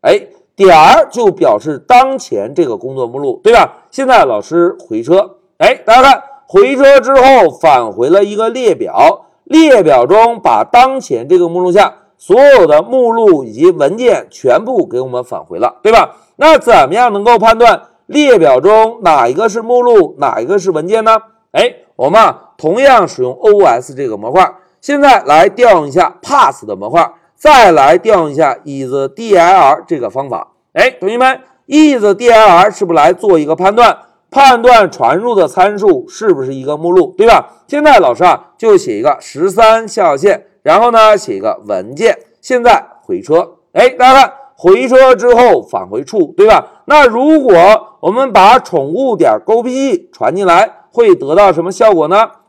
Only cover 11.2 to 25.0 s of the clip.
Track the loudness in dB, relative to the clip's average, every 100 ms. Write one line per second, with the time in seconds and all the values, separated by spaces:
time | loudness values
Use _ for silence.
11.2 | -2 -2 0 -4 -2 0 0 -4 _ _
12.2 | -2 2 4 4 4 0 0 -2 -2 0
13.2 | 0 0 -4 -2 -2 0 -4 -2 -2 -2
14.2 | -6 -8 -2 -2 -2 -6 -6 -8 -8 -10
15.2 | -12 -14 -14 -6 -6 -4 0 0 -2 _
16.2 | _ _ 2 2 2 2 2 0 -2 -2
17.2 | 0 2 2 2 2 0 _ _ _ -2
18.2 | 2 2 2 2 2 2 0 -2 -2 0
19.2 | 0 -2 -4 -6 -4 -2 2 2 0 -4
20.2 | -6 -6 -6 -4 -4 -6 -4 -4 0 -2
21.2 | _ _ _ -6 -6 -8 _ -6 0 2
22.2 | 0 -4 _ _ -6 -2 0 0 -2 -6
23.2 | -8 -4 0 2 2 0 -8 -12 -10 -10
24.2 | -4 -2 -2 -4 _ _ -8 -2